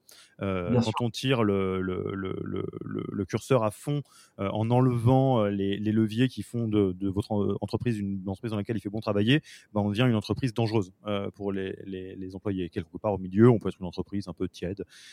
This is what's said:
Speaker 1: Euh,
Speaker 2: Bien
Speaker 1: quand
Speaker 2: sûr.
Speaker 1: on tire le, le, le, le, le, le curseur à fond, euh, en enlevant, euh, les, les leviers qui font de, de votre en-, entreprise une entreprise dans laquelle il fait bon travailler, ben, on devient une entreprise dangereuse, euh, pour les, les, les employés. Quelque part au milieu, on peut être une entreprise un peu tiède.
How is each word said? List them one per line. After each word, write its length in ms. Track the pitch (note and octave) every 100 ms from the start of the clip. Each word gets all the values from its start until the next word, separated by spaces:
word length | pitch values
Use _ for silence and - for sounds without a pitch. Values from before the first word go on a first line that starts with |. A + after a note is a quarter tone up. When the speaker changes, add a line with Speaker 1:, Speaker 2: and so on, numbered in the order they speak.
| _ - - -
Speaker 1:
Euh, 280 | G2 F#2+ F2
Speaker 2:
Bien 100 | A#2+
Speaker 1:
quand 60 | A#2
Speaker 2:
sûr. 80 | -
Speaker 1:
on 80 | A#2+
tire 340 | - C3 B2+
le, 360 | G#2 G2 F#2+ F#2
le, 300 | F#2 F#2 G2+
le, 280 | G2 F#2+ -
le, 240 | - F#2+ - -
le, 200 | - - -
le 160 | G2+ F#2+
curseur 360 | A2+ - B2+
à 80 | G#2+
fond, 320 | - - D3 - - - -
euh, 80 | G2
en 160 | G#2+ A2+
enlevant, 720 | B2 C3 A#2+ A2+ C3 C3+ B2
euh, 40 | G#2
les, 300 | G2+ G2 G2+
les 140 | G#2+
leviers 340 | A2 A2 A2 C3
qui 160 | -
font 240 | - A#2+ A2+
de, 240 | G#2 G2
de 180 | F#2 G2
votre 220 | F#2+ -
en-, 240 | G#2 G2 G2+
entreprise 380 | G#2+ A2+ B2 A2
une 300 | G2 G2 F#2+
entreprise 220 | G2 A#2
dans 60 | G#2+
laquelle 220 | G2 A2
il 20 |
fait 100 | G2+
bon 80 | G#2+
travailler, 440 | G#2+ G2+ G#2+ D3+ - - _
ben, 80 | G#2+
on 80 | G#2
devient 160 | G2+ B2+
une 80 | A2
entreprise 360 | - G#2+ C3
dangereuse, 400 | G#2+ A2+ A2 F2+ _ G#2
euh, 240 | G2+ G2
pour 220 | - G2+
les, 260 | G2 F#2+ -
les, 320 | G2 F#2 F#2 F#2+
les 180 | F#2+
employés. 340 | F#2+ G#2 F#2+ F2
Quelque 300 | - E2+ -
part 140 | A2
au 60 | F#2+
milieu, 300 | F#2 G2 A#2+
on 120 | A2+
peut 80 | G2
être 100 | -
une 80 | F2+
entreprise 400 | - F2+ G2+ F#2+
un 60 |
peu 160 | E2+ F#2
tiède. 360 | - F2 G2+ - - -